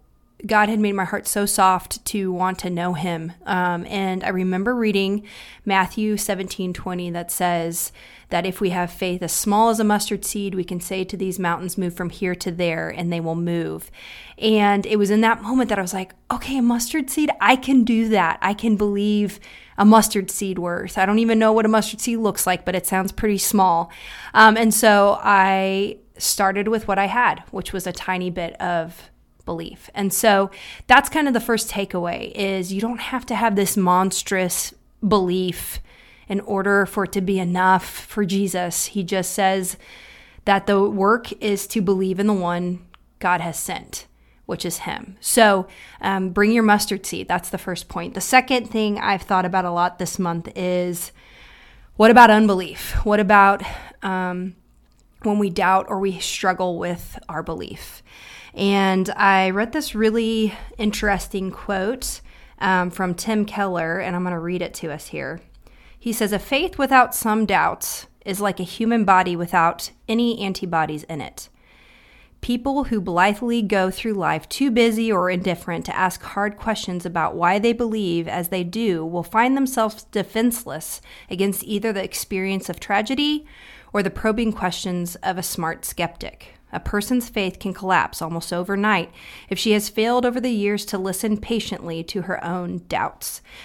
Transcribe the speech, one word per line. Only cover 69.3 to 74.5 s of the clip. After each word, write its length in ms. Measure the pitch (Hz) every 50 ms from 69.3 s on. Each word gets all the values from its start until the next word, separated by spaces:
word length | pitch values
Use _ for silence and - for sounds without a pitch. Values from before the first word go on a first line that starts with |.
| 175
without 540 | 165 175 170 - 185 165 170 170 - - - - _ _ -
any 320 | 220 233 240 233 226 -
antibodies 640 | 202 196 185 - - 180 170 165 156 156 156 151
in 180 | 151 - 165 147
it. 300 | 113 - - - - - _ _ _ _ _ _ _ _ _ - _ _ _ - - _ _ -
People 440 | - - 233 240 240 277 269 285 269
who 140 | - 240 214
blithely 640 | 180 190 175 175 180 208 208 208 247 233 233 233
go 300 | 220 185 208 196 185 190
through 240 | 190 - - 226 214
life 340 | 196 170 151 156 160 -
too 220 | -